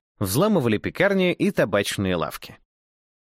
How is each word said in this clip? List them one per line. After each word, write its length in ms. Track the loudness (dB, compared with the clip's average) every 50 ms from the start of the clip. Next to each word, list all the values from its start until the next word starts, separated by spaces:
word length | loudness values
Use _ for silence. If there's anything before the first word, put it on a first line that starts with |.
| _ _ _ -6
взламывали 600 | -4 -2 0 2 2 2 2 2 2 2 0 0
пекарни 540 | -2 -4 -2 0 2 2 2 2 0 0
и 180 | 0 0 0 0
табачные 640 | 0 0 0 2 2 0 0 0 -2 -2 -2 0 0
лавки. 440 | -2 -2 -4 -6 -10 -14 -18 -20 -20 _ _ _ _ _ _ _ _ _ _ _ _ _